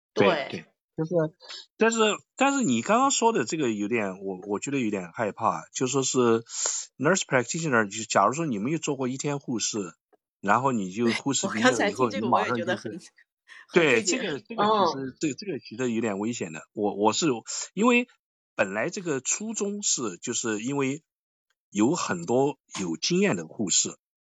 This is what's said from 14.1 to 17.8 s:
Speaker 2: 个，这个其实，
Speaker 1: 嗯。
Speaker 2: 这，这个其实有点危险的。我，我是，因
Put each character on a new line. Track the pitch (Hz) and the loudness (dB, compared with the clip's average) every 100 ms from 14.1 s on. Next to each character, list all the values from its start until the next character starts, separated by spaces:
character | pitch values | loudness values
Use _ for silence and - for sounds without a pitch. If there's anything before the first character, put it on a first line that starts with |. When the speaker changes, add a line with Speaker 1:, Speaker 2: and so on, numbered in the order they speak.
| 262 | -2
Speaker 2:
个， | - 139 | -4 -6
这 | - 226 | -6 0
个 | |
其 | 208 214 175 | 2 4 2
实， | 139 131 | 0 -6
Speaker 1:
嗯。 | - | -4
Speaker 2:
这， | 156 | -4
这 | 123 143 | -4 -8
个 | 135 | -8
其 | - 110 | -8 -4
实 | 127 | -2
有 | 113 | 0
点 | 113 98 | 0 -2
危 | 110 | -4
险 | 120 90 | -4 -8
的。 | 80 - | -10 -12
我， | - 104 101 | -4 -2 2
我 | 107 | 2
是， | 107 165 113 - - - | 4 0 0 -4 -10 -8
因 | 185 | 0